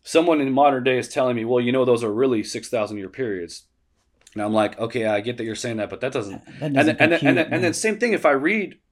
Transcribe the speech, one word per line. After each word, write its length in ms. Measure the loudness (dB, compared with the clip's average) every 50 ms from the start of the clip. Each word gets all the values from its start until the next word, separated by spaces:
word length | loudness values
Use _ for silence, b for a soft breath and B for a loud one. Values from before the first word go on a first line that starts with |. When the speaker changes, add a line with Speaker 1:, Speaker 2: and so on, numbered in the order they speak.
| -6
Speaker 1:
someone 380 | 0 2 4 4 4 2 2
in 100 | 2 2
modern 320 | 4 4 6 6 4 4 2
day 140 | 2 2
is 120 | 0 0 -2
telling 260 | -2 0 0 0 0
me, 100 | -2 0
"Well, 160 | 0 0 2
you 100 | 2 2
know, 140 | 2 2 4
those 180 | 4 2 2 2
are 80 | -2 0
really 300 | 0 2 2 2 0 -2
six 260 | -4 -8 -10 -8 -4
thousand 280 | -4 -4 -4 -4 -6
year 120 | -10 -10 -10
periods." 540 | -8 -6 -6 -6 -6 -6 -8 -10 -14 -18 -20 _ _ _ _ _ _ _ _ _ _ _ _ _ -8
And 100 | -6 -2
I'm 80 | 0 2
like, 240 | 2 2 0 -2 -4
"Okay, 260 | -6 -4 -4 -2 -2
I 160 | 0 0 -2
get 160 | -2 -4 -6
that 80 | -6 -6
you're 100 | -8 -8
saying 220 | -6 -6 -6 -6
that, 120 | -6 -6 -6
but 120 | -8 -6
that 100 | -6 -4
doesn't," 320 | -4 -4 -6 -6 -10 -16 -18 -18 -14 -8
Speaker 2:
That 20 | -6
Speaker 1:
and 120 | 0 2
Speaker 2:
doesn't 220 | 2 2 2 2 2
Speaker 1:
then, 40 | 2
and 80 | 2 2
then, 0 |
and 60 | 2
Speaker 2:
compute, 160 | 2 2 2
Speaker 1:
then, 100 | 2 0
and 80 | 0 -2
then 80 | -2
Speaker 2:
man. 120 | 0 -2 -2
Speaker 1:
same 240 | -2 -2 -2 -2 0
thing 120 | 0 0 0
if 120 | 2 2
I 60 | 2
read 460 | 2 2 2 0 0 -2 -4 -6 -10 _ _ _